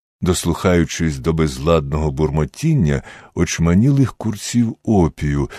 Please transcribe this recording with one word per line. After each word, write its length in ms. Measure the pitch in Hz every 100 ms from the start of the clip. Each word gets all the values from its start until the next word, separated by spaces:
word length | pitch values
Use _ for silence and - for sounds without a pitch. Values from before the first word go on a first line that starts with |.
| _ -
Дослухаючись 960 | 87 90 85 80 95 87 80 - 82 69
до 140 | 80
безладного 800 | 80 78 64 76 82 69 78 78
бурмотіння 920 | 67 76 76 73 - 160 147 76 67 - - -
очманілих 800 | - 85 - 85 90 135 139 127
курців 640 | - 110 101 - 117 113 -
опію, 680 | - 101 80 - 73 71 67